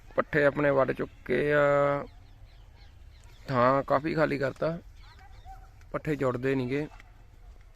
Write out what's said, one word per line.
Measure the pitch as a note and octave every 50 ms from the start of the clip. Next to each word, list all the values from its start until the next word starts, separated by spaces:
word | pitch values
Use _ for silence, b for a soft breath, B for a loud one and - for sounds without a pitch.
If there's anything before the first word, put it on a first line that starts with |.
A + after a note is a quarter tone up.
| - - -
ਪੱਠੇ | - - - - D#3 D3
ਆਪਣੇ | C#3+ C#3 C#3+ D3 C#3+
ਵੱਢ | C#3 C3+ C3 B2+
ਚੁੱਕੇ | C3+ - C#3+ C#3 - - - - C#3 C#3 C#3+ D3 D3
ਆ, | D3 C#3+ C#3+ C#3+ C#3+ C#3+ C#3+ C#3+ C#3+ C#3+ - - - - - - - - - - - - - - - - - - - - - - - - - - - - -
ਥਾਂ | C3+ B2 A#2+ B2+ C3+ C#3 C3+
ਕਾਫੀ | - C#3 C#3 C#3+ D#3+ D3+
ਖਾਲੀ | D#3 D#3 C#3+ C#3 C3+
ਕਰਤਾ, | C3+ C3 B2 - D3+ D#3 E3 E3+ - - - - - - - - - - - - - - - - - - - - - -
ਪੱਠੇ | - D3 - D#3 D#3
ਜੁੜਦੇ | C3+ C#3 C3 B2 B2 B2 C3+ C3+
ਨੀਗੇ। | C3+ B2+ B2 C3 D3 D3+ D3+ - - - - - - - - - - - - - - - - -